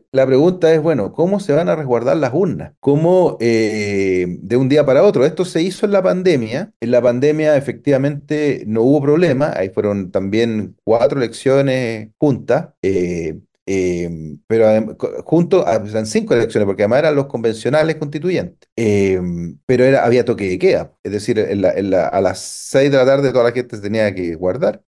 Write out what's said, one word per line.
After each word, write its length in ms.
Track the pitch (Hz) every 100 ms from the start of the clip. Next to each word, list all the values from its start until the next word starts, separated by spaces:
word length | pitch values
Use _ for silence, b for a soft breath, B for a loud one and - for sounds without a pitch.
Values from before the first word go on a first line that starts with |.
| _
la 160 | 131 131
pregunta 460 | 131 170 180 165
es, 80 | 160
bueno, 320 | 156 143 98
¿cómo 260 | - 175 202
se 140 | 196
van 160 | 147 175
a 80 | 160
resguardar 400 | 135 117 120 165
las 160 | 135
urnas? 400 | 139 190 92 76 _
¿Cómo, 560 | - 143 165 185 165 -
eh, 1000 | 117 113 107 107 101 98 95 92 90 87
de 160 | 98 120
un 140 | 131
día 160 | 147 131
para 160 | 131
otro? 240 | 202 143 143
Esto 180 | 160
se 160 | 180 165
hizo 240 | 185 190
en 80 | 208
la 100 | 202
pandemia. 680 | 185 180 185 147 110 127 214 -
En 100 | 117
la 120 | 123
pandemia, 560 | 120 123 143 156 151 143
efectivamente, 1080 | - - - 135 139 147 - 151 147 110 107
no 140 | 110
hubo 220 | 120 147
problema. 500 | 143 151 175 127 151
Ahí 140 | - 95
fueron 420 | 107 107 101 92
también 640 | 98 98 110 117 110 92 -
cuatro 360 | - 117 120 139
elecciones 920 | 113 - 135 135 139 131 120 110 110 -
juntas. 520 | 151 117 107 135 175 -
Eh, 580 | 95 95 90 85 80 82 _ _ -
em, 640 | 98 90 87 87 82 78 73 -
pero 200 | 113 107
adem-, 300 | 110 113 -
co-, 240 | - -
junto 420 | - 160 175 185 -
a, 100 | 110
eran 280 | 101 110
cinco 300 | 107 220 214
elecciones, 320 | 120 110 117 101
porque 160 | 98
además 160 | 104 127
eran 180 | 160 143
los 100 | 139
convencionales 680 | 120 113 107 120 151 156 156
constituyentes. 720 | 147 151 175 160 87 - _ -
Em, 800 | 110 101 196 92 - 85 85 -
pero 200 | - 123
era, 200 | 127 135
había 220 | 113 123 117
toque 200 | 98 98
de 120 | 92
queda, 340 | 190 98 80 _
es 100 | 101
decir, 260 | 101 104 110
en 240 | 98 101
la, 80 | 92
en 160 | 87 98
la, 180 | 92 69
a 140 | 95
las 180 | 95 95
seis 500 | - - - 139 139
de 80 | 139
la 80 | 127
tarde 260 | 139 139
toda 120 | 123
la 80 | 120
gente 240 | 120 123 107
se 60 |
tenía 320 | 101 110 107
que 200 | 92 87
guardar. 480 | 80 90 120 185 -